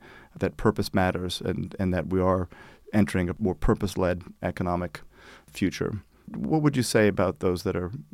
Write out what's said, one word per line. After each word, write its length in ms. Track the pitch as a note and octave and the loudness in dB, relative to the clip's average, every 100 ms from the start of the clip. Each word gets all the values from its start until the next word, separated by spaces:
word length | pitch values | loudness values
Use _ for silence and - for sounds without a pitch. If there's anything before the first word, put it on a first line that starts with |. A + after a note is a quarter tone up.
| - - - - | -20 -20 -20 -6
that 200 | F#2+ - | -4 0
purpose 360 | A2+ G#2 G2+ | 0 0 0
matters 480 | G2 F#2 F#2 F2+ - | 0 0 0 -4 -6
and, 340 | F2+ F2+ F#2 - | -4 -4 -6 -2
and 140 | F#2 | -2
that 160 | F2+ D#2 | 0 0
we 120 | F#2 | 2
are 260 | F#2 F#2 F2 - - - - | 2 2 -2 -10 -20 -20 -2
entering 360 | G#2+ G2 F#2 F2 | 2 2 2 -2
a 60 | E2 | 0
more 160 | G2+ E2+ | -2 2
purpose-led 680 | - G#2+ G2 - F2+ F2+ - - | 2 2 0 0 0 0 -6 -8
economic 600 | F2+ - F2+ F2 F2+ - - - - - - | -6 -2 -2 -2 -4 -10 -18 -20 -20 -20 -18
future. 500 | - F#2 - - G2+ - _ - - | -2 -2 0 -4 -6 -10 _ -14 -8
What 260 | - D#3 | -2 2
would 160 | D3 C#3 | 2 2
you 60 | |
say 240 | A#2 A#2 G#2+ | 2 4 4
about 320 | F#2+ F#2 - | 4 0 0
those 240 | F#2 F2+ | 0 0
that 120 | G2 F2+ | -2 -2
are 160 | F2+ C3 - | -4 -8 -12